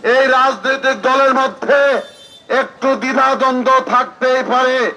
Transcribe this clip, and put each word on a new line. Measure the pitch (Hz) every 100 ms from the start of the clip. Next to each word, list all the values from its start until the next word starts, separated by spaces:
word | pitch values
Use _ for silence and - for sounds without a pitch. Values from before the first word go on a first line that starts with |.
এই | - 254 269
রাজনৈতিক | 254 262 233 254 269 262 233
দলের | 247 269 269
মধ্যে | 262 262 - 226 277 285 247 - - - - -
একটু | 247 262 - 262
দ্বিধাদ্বন্দ্ব | 262 254 262 269 269 262 254 247 262 254
থাকতেই | 240 254 - 254 254
পারে। | 208 247 254 254 226